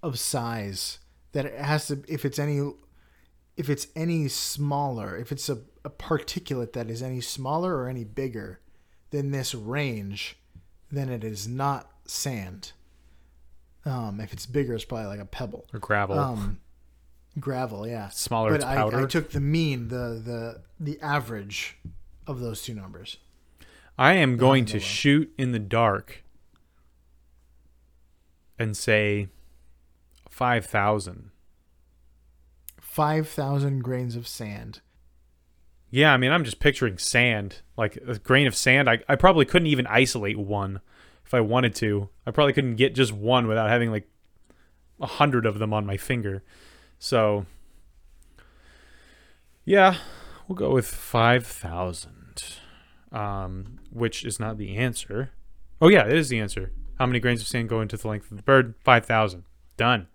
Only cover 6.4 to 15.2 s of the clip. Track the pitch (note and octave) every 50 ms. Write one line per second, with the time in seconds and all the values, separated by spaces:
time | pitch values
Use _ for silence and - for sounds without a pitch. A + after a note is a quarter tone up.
6.4 | - - C#3+ B2+ A#2+ A2+ - B2+ A#2 A2+ A2+ A2+ B2+ C3 B2+ B2+ A#2+ - - -
7.4 | C3 C3 D3 D#3+ F3 F#3 F3 C#3 B2+ B2 C3 B2 A#2 G#2 G#2 - C3+ C3 A2 A2
8.4 | G#2 G2+ F#2+ - _ _ _ _ _ _ _ _ _ - - C#3+ C#3+ C#3+ C#3 C#3
9.4 | C3 - - A#2+ G#2 G#2+ B2 C#3+ D3 C#3 A#2+ A2 G2+ G2 G2+ G2+ - - - _
10.4 | _ _ _ - _ _ _ _ _ - - C#3 C#3 C3 B2+ A#2 G#2 A2+ G#2+ G2
11.4 | G2 A2 A#2+ C3 C3+ C#3+ C#3 C3 - - _ _ _ - - - - C#3 C3 A2
12.4 | F#2+ F#2 F#2 F#2+ - - - _ - _ _ _ _ - _ - - _ _ _
13.4 | - - - - - _ _ _ - D3 C3+ B2+ A#2 G#2+ G2+ G#2 A2 G2 - A2+
14.4 | - - B2 C#3+ C#3+ A#2+ A#2+ A2+ G#2 - B2+ A2+ A2 G2+ G2+ G#2